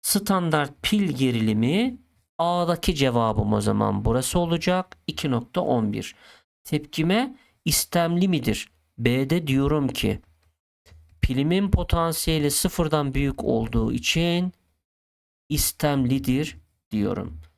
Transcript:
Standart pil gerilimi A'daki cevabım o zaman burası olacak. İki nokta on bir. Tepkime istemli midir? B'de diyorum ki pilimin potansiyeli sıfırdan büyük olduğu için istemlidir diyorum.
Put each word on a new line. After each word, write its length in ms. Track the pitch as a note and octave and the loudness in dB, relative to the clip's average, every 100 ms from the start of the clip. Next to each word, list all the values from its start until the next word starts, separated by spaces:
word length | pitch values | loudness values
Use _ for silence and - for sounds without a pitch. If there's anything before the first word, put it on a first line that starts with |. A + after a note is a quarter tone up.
Standart 680 | - G3+ G3+ F#3+ F3 D#3 C#3+ - | 0 -2 0 0 2 0 -2 -6
pil 300 | - G#3+ F#3+ | -2 0 0
gerilimi 840 | B2+ C3 A#2+ A2 G#2+ A#2+ F3+ B3+ B3 _ _ _ - | 0 0 2 2 2 2 2 0 -4 _ _ _ -4
A'daki 560 | E3+ F3 E3+ E3+ - | 0 0 0 0 0
cevabım 580 | D#3 C3+ A#2+ A2+ G#2+ G#2 | 2 2 4 2 2 0
o 80 | G#2+ | 0
zaman 440 | G#2 G#2 G#2 G2+ | 2 2 0 0
burası 340 | A2+ A#2+ B2+ F3+ | 0 0 0 -2
olacak. 580 | E3+ E3 F3+ F#3 F#3 - - | 0 -2 0 -2 -4 -12 -12
İki 240 | - D3 | -6 -2
nokta 300 | A#2+ B2 F3+ | -2 -2 -4
on 320 | E3 B2 G#2+ | 0 0 0
bir. 220 | G#2+ - - - - _ _ | -4 -8 -16 -20 -20 _ _
Tepkime 720 | - D3 D3 - E3 G#3 B3+ - _ _ | -4 -4 -4 -2 0 0 -2 -8 _ _
istemli 640 | E3 D3 - F3 E3 F3 F#3+ | -2 -2 0 0 2 2 2
midir? 400 | D#3+ A#2+ G#2 - _ _ - | 2 0 -4 -8 _ _ -2
B'de 480 | A#2+ B2+ C3+ E3+ D#3 | 2 2 2 0 2
diyorum 420 | C3+ C#3 D3+ C3+ | 2 2 2 0
ki 320 | - G#2 G#2 _ _ _ _ _ _ - - _ _ | -2 -2 -2 _ _ _ _ _ _ -20 -20 _ _
pilimin 460 | - C3 D3 F#3 G3+ | 0 0 2 0 2
potansiyeli 800 | F#3+ F3 E3+ E3 D#3+ - D#3+ D3 | 0 2 0 0 -2 0 2 2
sıfırdan 640 | C#3 F#3 - D#3+ D#3 C#3 | 0 -2 0 0 0 0
büyük 300 | C3+ C#3 C3+ | -2 -2 -2
olduğu 480 | - A#2 A2+ A#2 A2+ | -2 0 0 0 0
için 600 | A#2+ - E3 E3+ F3 F3+ - _ _ _ _ _ _ _ _ _ | -2 -2 0 2 0 -2 -6 _ _ _ _ _ _ _ _ _
istemlidir 1080 | D3+ - - D3+ C#3 B2 C3+ C3+ C3 D3+ - _ _ _ | -2 -2 0 0 2 0 0 0 0 -2 -10 _ _ _
diyorum. 500 | G#2+ G2+ F#2+ F2 D#2 - | -2 0 -2 -6 -12 -18